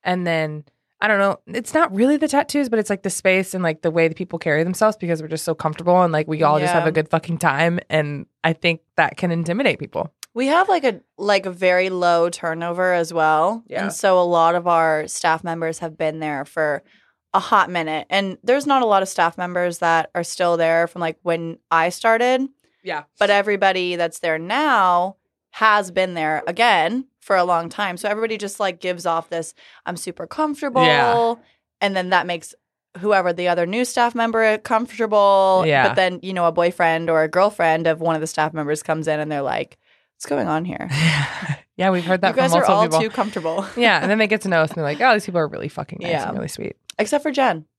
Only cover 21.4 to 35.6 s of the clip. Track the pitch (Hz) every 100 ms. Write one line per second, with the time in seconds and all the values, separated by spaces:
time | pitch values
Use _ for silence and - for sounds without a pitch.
21.4 | 165 165 _ 165 165 175 226 226 247 254
22.4 | 269 _ _ _ 185 156 - _ 202 202
23.4 | 202 202 196 185 180 175 170 - 170 160
24.4 | 170 240 302 240 185 175 185 190 _ _
25.4 | _ - 220 208 190 175 185 175 156 156
26.4 | - 175 233 190 160 240 269 _ - 196
27.4 | 180 170 170 - 202 175 208 208 226 220
28.4 | 202 - 196 175 185 180 170 165 165 170
29.4 | 165 - - - - 175 - 175 170 -
30.4 | 311 285 285 254 254 147 240 233 233 233
31.4 | _ _ _ _ 202 190 180 180 180 170
32.4 | - - _ _ _ 180 202 196 180 170
33.4 | 180 175 170 214 247 - 240 240 226 226
34.4 | 220 214 - 226 233 - 220 208 202 196
35.4 | 190 185